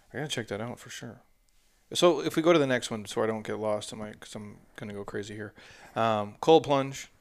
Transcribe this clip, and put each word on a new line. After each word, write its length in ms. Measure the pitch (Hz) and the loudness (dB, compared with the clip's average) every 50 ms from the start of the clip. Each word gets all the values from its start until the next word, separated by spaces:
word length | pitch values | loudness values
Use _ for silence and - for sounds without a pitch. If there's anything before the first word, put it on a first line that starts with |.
| _ _ - | _ _ -10
I 60 | 117 | -8
gotta 100 | 147 147 | -8 -6
check 200 | - - 113 - | -6 -6 -6 -6
that 120 | 104 101 | -6 -8
out 180 | 110 120 120 - | -6 -8 -10 -12
for 120 | - 123 | -14 -16
sure. 300 | - - - 120 107 127 - _ _ _ _ _ _ _ _ _ _ _ _ _ - | -16 -14 -14 -14 -16 -18 -20 _ _ _ _ _ _ _ _ _ _ _ _ _ 0
So 280 | - 175 180 160 135 | 4 6 6 6 4
if 160 | 156 160 - | 0 -2 -2
we 60 | 170 156 | 2 4
go 100 | 170 175 | 6 6
to 60 | 160 | 6
the 80 | 143 | 6
next 240 | 135 127 120 - - | 4 0 0 -2 -4
one, 160 | 120 110 104 | -6 -8 -8
so 160 | - - 120 113 | -6 -2 0 0
I 40 | |
don't 200 | 110 110 110 110 | 0 0 -2 -6
get 120 | - 110 104 | -6 -6 -4
lost, 340 | 107 107 107 104 101 - - | -2 -2 -2 -2 -4 -8 -12
in 60 | 110 | -12
my, 140 | 107 107 113 | -12 -12 -14
'cause 220 | - - - - | -16 -16 -16 -14
I'm 240 | 110 107 104 104 - - _ _ | -14 -14 -14 -18 -20 -20 _ _
gonna 160 | - 123 104 101 | -14 -12 -10 -10
go 100 | 101 101 | -10 -10
crazy 300 | - - 110 101 104 104 | -8 -8 -8 -8 -8 -10
here. 180 | 107 104 104 - - - - - - - - - | -10 -12 -12 -14 -16 -20 -20 -20 -20 -20 -6 -2
Um, 400 | 110 113 113 110 107 104 104 104 - | 0 2 2 2 2 0 -4 -8 0
cold 240 | - - 160 160 143 | 6 8 8 8 8
plunge, 440 | 135 143 139 135 135 135 - - - _ _ | 4 2 0 0 -2 -6 -10 -14 -16 _ _